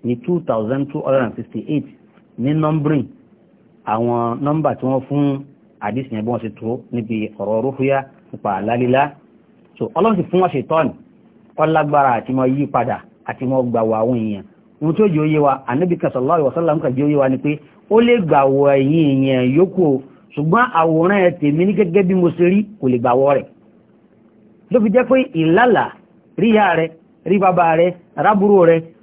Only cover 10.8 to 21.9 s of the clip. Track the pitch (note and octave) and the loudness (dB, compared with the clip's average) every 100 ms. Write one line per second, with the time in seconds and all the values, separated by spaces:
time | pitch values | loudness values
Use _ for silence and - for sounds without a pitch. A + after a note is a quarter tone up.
10.8 | C3 - - _ _ _ _ - D#3 D#3+ | -2 -6 -20 _ _ _ _ -4 0 0
11.8 | D3 D3 C3+ A#2 G#2+ C3 C3 C3+ C#3+ C3 | 0 2 2 0 -2 -2 0 -2 -2 -2
12.8 | A2+ G2 - _ - A2+ C3 C3 A#2+ A2+ | -4 -6 -12 _ -14 -8 -4 -2 -2 -2
13.8 | A2+ A2 A2+ B2 A2 G2+ - _ _ _ | 0 0 0 -2 -4 -6 -12 _ _ _
14.8 | D3+ E3 G#3+ D#3 D#3 D#3 C#3+ C3 - B2+ | -4 0 0 0 0 2 0 0 -4 -2
15.8 | F3 E3+ D#3 C3 C3 E3+ C3+ E3 E3 D3+ | -2 -2 -4 -2 -2 0 0 0 -2 -2
16.8 | C#3 B2+ D3 D3 C3+ C3 D3 D3 - _ | -2 -2 0 2 0 0 -4 -6 -10 _
17.8 | _ G#3+ A#3+ A#3+ E3+ D3+ C#3 C3+ C#3+ C#3 | _ 2 4 2 4 2 4 4 4 4
18.8 | C3+ E3 D3+ C3+ C3+ C3 B2+ C#3+ F#3 F#3+ | 2 2 2 2 0 2 2 2 0 2
19.8 | D#3+ C3+ - - _ - D#3 G#3+ B3 E3+ | 0 0 -6 -20 _ -6 0 0 2 0
20.8 | E3 D#3+ F3 G3+ F3+ F3 D3 D3+ F#3+ F3+ | 0 2 2 2 2 2 -2 0 0 0
21.8 | E3+ | 0